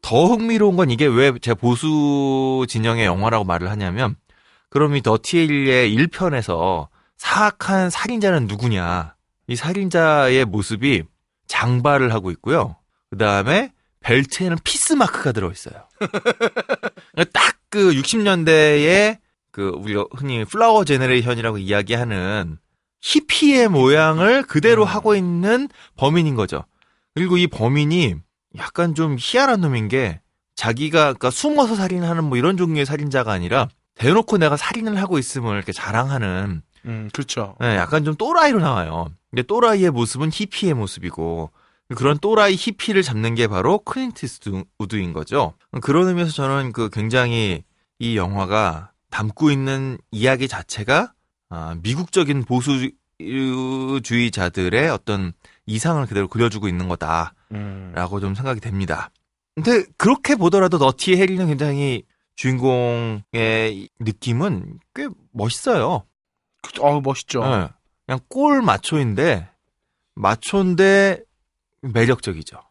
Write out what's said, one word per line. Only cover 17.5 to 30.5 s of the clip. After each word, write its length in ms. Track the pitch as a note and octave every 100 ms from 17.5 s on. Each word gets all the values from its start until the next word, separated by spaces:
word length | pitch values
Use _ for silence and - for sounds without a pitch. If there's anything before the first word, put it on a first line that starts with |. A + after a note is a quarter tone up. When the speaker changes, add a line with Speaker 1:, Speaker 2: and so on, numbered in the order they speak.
| - _
Speaker 1:
그 220 | G#3 F#3+ C#3
육십 240 | C#3 A3+
년대의 960 | G#3 F#3 D#3+ D#3 D3+ D3 D3+ F#3 G#3 A3 _ _ _
그 180 | - G2
우리가 360 | D#2+ G2+ G2+ G2+ B2
흔히 300 | C#3 A#2+ G#2+
플라워 400 | G#3 A#3 G#3+ D#3+
제너레이션이라고 720 | C3+ C3 B2+ A#2+ A#2 A2+ G#2
이야기하는 1000 | F#2+ G2+ G2 A#2 A#2+ G2+ F#2 G#2+ E2+ D#2 _ _ _ _
히피의 640 | - D#4 - - D4 C4+ A3+
모양을 760 | D#3 B2+ D3+ D#3+ D#3 G3 C4
그대로 400 | C4+ D#3 A3 A3+
Speaker 2:
음. 40 | G#3
Speaker 1:
하고 280 | G3+ G#3+ G#3
있는 520 | F3+ E3+ F#3+ A#3+ C#4+ _ - -
범인인 380 | C#3 E3+ D#3 B2+
거죠. 300 | F#2+ D2 - _ _ _ _ -
그리고 200 | F3+ F3+
이 100 | F3
범인이 680 | - A2+ C#3+ D3 E3+ C#3 D#2+ - _ _ -
약간 340 | - - F3
좀 240 | D3+ D#3+ C3
희한한 420 | - A#3+ C4+ A3+
놈인 260 | E3 B2 G#2+
게 340 | C3 A2+ D#2+ _ _ _